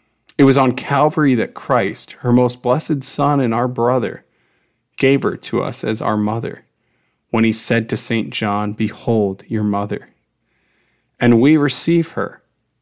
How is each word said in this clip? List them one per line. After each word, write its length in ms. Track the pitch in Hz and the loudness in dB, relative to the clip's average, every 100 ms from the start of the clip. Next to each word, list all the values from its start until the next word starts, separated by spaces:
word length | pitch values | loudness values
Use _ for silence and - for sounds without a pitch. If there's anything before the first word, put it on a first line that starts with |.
| _ _ _ - | _ _ _ 2
It 60 | |
was 120 | 139 135 | 4 6
on 200 | 131 123 | 2 0
Calvary 580 | - 139 151 151 147 | -2 0 0 2 2
that 200 | 123 101 | 2 -2
Christ, 580 | - - 127 104 107 - - | -6 -2 0 0 -4 -12 -6
her 100 | 123 | 2
most 320 | 120 123 123 | 4 4 0
blessed 400 | 127 135 - 147 | -2 0 0 -4
Son 380 | - - 143 143 | -2 -2 0 0
and 120 | 127 | 0
our 140 | 113 127 | 0 -2
brother, 580 | 123 120 127 104 82 _ _ _ _ _ _ _ - | 0 0 0 -2 -8 _ _ _ _ _ _ _ 0
gave 280 | 131 139 | 2 2
her 120 | 120 - | 0 -4
to 240 | - 107 | -4 -4
us 220 | 92 - | -4 -4
as 180 | - 110 | -4 -4
our 160 | 104 107 | -2 -2
mother, 480 | 104 113 135 - _ _ _ _ _ _ _ | -2 -2 -6 -10 _ _ _ _ _ _ _
when 120 | 113 | 0
he 100 | 113 | 0
said 360 | 110 - 117 113 | 0 0 0 0
to 80 | 107 | -4
Saint 340 | - 117 - | -2 -4 -4
John, 440 | - 107 101 104 | -6 -4 -4 -4
"Behold 680 | 104 107 - - 113 101 95 - | -4 -6 -6 -2 0 0 -4 -6
your 160 | 110 | -4
mother." 460 | 104 101 101 104 - _ _ _ _ _ _ _ _ _ _ - | -2 -2 -4 -8 -12 _ _ _ _ _ _ _ _ _ _ -2
And 220 | 120 117 | 2 4
we 160 | 135 156 | 6 4
receive 560 | 143 - - 170 160 | 2 0 0 0 0
her, 300 | - 92 - _ _ _ _ | -4 -8 -10 _ _ _ _